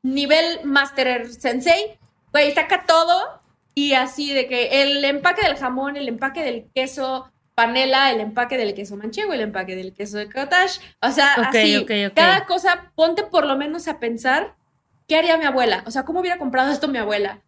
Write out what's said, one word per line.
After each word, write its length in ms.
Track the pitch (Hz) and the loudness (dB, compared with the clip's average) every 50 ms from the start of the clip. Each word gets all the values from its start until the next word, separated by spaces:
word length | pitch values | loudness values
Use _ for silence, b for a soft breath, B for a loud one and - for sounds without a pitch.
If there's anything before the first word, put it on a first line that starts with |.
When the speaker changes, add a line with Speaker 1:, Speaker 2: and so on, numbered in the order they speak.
Speaker 1:
nivel 580 | - 262 262 277 285 277 302 320 339 339 339 320 - | -4 -2 -2 -2 2 4 4 4 4 0 -2 -6 -4
Master 680 | 285 277 285 277 277 - 277 254 254 247 240 233 240 | 0 0 0 0 0 -2 -2 0 0 0 -2 -4 -10
Sensei, 640 | 240 - - 254 233 254 254 349 339 392 427 427 - _ _ _ _ _ _ _ | -14 -6 -4 -2 -2 0 2 2 2 2 2 -6 -10 _ _ _ _ _ _ _
güey, 220 | - 294 294 285 285 | 2 2 2 4 2
saca 300 | 330 311 320 392 359 - | 0 0 0 0 -2 2
todo 540 | - 330 330 330 339 349 370 415 - - - _ _ _ _ _ _ _ | 4 4 4 6 4 2 0 0 -4 -10 -18 _ _ _ _ _ _ _
y 200 | 285 285 285 269 | -2 0 2 2
así 380 | 262 254 262 - - 294 285 277 | 2 2 0 -4 -8 -6 -2 -2
de 120 | 269 254 | -2 -2
que 360 | 262 254 240 240 - 262 277 | -2 -2 -2 -2 0 2 2
el 220 | 277 285 285 285 285 | 2 2 2 0 0
empaque 420 | 277 285 285 285 359 359 427 415 | 0 -2 2 2 0 2 2 0
del 100 | 339 285 | 0 0
jamón, 400 | - 269 254 254 262 277 277 285 | 0 -4 -4 -4 -4 -4 -4 -6
el 120 | 285 285 247 | -6 -6 -6
empaque 340 | 233 - 269 269 269 339 | -6 -4 -6 -6 -6 -4
del 240 | 311 262 240 233 - _ _ | -6 -6 -6 -8 -12 _ _
queso 560 | 262 262 262 262 294 262 262 262 254 254 - _ _ _ _ _ | -4 -4 -4 -4 -6 -6 -6 -6 -8 -10 -14 _ _ _ _ _
panela, 580 | - 233 233 240 262 262 269 262 262 277 269 | 0 0 2 2 0 2 2 2 4 4 2
el 80 | 240 220 | 2 0
empaque 360 | 214 214 214 247 247 247 269 | -4 -4 -2 -4 -4 -2 -2
del 180 | 254 226 202 202 | -4 -4 -4 -4
queso 220 | 196 202 190 202 | -8 -10 -12 -12
manchego, 360 | 202 208 226 220 381 427 403 | -12 -10 -10 -6 -6 -4 -4
el 80 | 320 254 | -4 -4
empaque 340 | 220 214 196 190 185 185 185 | -4 -6 -6 -8 -8 -8 -10
del 180 | 185 185 190 - | -10 -10 -12 -12
queso 240 | - 202 208 208 208 | -12 -12 -10 -8 -10
de 120 | 208 208 | -10 -8
cottage, 480 | - 262 277 277 349 359 381 381 - - B B B B | -8 -8 -4 0 2 2 2 2 -2 -8 B B B B
o 100 | - 254 | -2 0
sea, 240 | 262 294 277 285 285 247 | 4 4 4 4 4 2
Speaker 2:
Ok, 80 | 240 262 269 | 2 2 4
Speaker 1:
así, 200 | 226 214 208 208 208 | 4 4 4 4 2
Speaker 2:
ok, 120 | 208 - 220 208 202 196 | 0 0 -2 -2 -2 0
ok. 60 | - | 4
Speaker 1:
cada 300 | 311 330 359 381 381 381 | 4 6 6 4 2 2
cosa, 460 | - 349 370 - 392 349 349 - _ _ | -2 -4 0 2 0 0 0 -4 _ _
ponte 300 | - 320 339 339 392 415 | 2 2 2 2 -2 -4
por 220 | - - 339 294 | 0 0 0 2
lo 100 | 285 269 | 2 -2
menos 320 | 269 294 294 311 339 339 320 | -2 -2 -4 -6 -6 -6 -8
a 100 | 302 - | -8 -6
pensar, 560 | 233 233 233 226 - 254 262 311 403 440 _ _ _ _ _ _ _ _ _ _ _ - | -4 -6 -6 -2 0 0 0 0 -2 -6 _ _ _ _ _ _ _ _ _ _ _ 0
"¿Qué 80 | 311 | 2
haría 200 | 320 330 339 330 330 | 2 4 4 2 2
mi 60 | 320 | 2
abuela? 380 | 285 254 262 247 226 190 180 - | 0 2 2 2 2 0 -2 -4
O 40 | 226 | -6
sea, 140 | 233 269 262 | -6 -6 -6
¿cómo 160 | - 330 359 | -4 -4 -2
hubiera 180 | 370 359 349 359 | -2 -2 -4 -4
comprado 320 | 302 254 247 262 262 277 | -4 -2 0 0 2 2
esto 160 | 294 277 - | 0 -2 -2
mi 120 | 285 269 233 | -4 -2 -4
abuela?". 420 | 214 208 208 208 202 190 - - _ | -2 -2 -2 -2 -2 -4 -6 -12 _